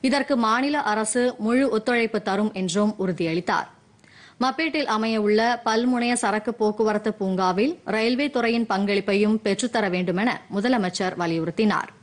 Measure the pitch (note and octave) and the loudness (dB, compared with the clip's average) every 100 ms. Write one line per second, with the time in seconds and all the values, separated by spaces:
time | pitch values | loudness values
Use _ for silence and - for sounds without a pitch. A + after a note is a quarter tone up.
0 | C4 C#4 C4+ C4 A3 A#3 C#4 D4 G#3+ G#3+ | 2 0 0 0 2 2 0 -2 0 -2
1 | A3 B3 B3 A#3+ G#3+ B3 C4+ G#3+ G#3+ A#3+ | 0 0 0 -2 0 2 2 0 0 0
2 | A3+ A3 - G3 G#3+ F#3+ F#3 F3+ G#3 G#3 | 0 -2 -2 -2 -2 -2 -2 2 0 0
3 | F#3+ E3+ E3 E3 F3 F3 - - _ _ | -4 -2 -2 -2 0 -2 -4 -14 _ _
4 | _ - - _ B3+ C4 D#4+ D4+ C#4+ G#3+ | _ -20 -20 _ -2 -2 -2 -2 -2 -2
5 | A3+ A3 G#3 G#3+ A3+ A#3+ A#3 A3 B3 B3 | 0 0 2 2 2 0 0 0 2 0
6 | A#3+ A#3+ G#3+ G#3 G#3+ G#3 G#3+ G#3+ G#3+ G#3 | 0 0 0 0 -4 0 0 2 0 2
7 | G#3+ G#3+ F#3+ F#3 F#3 F3+ C4 F4 - A3 | -2 -2 -2 0 2 2 0 -2 -4 -2
8 | A3+ B3+ C#4+ B3+ A#3 A#3 A3+ F#3+ G3+ G3+ | 0 0 0 0 0 0 0 0 2 0
9 | G3+ G3+ G#3+ A3 G#3+ G3 B3 A#3 G3+ F3+ | 2 2 2 2 0 -2 0 0 0 0
10 | F3+ F3+ A#3 G3 - G3+ A#3+ B3+ F3+ F3 | 0 0 0 -4 -6 -2 0 0 0 -2
11 | F#3 F3+ E3+ E3 D#3+ D#3+ A3 D#3+ - - | -4 -2 -2 -2 -2 2 2 2 -4 -12